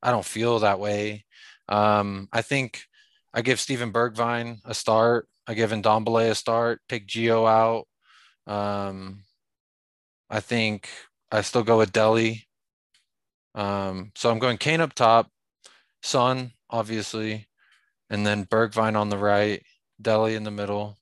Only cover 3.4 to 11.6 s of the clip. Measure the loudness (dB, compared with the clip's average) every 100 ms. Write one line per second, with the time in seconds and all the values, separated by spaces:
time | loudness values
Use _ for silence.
3.4 | 0 0 0 -4 -2 0 -2 -2 -2 -2
4.4 | -6 -12 -12 -8 0 4 4 2 -2 _
5.4 | -10 -2 -2 0 2 2 2 2 2 0
6.4 | -2 -2 -2 -4 _ -10 -8 -4 2 4
7.4 | 4 4 4 0 -6 _ _ _ _ _
8.4 | -10 -6 -4 -4 -6 -8 -14 -16 -20 _
9.4 | _ _ _ _ _ _ _ _ _ -6
10.4 | -2 0 0 -2 -10 -18 -20 _ _ -2
11.4 | 0 0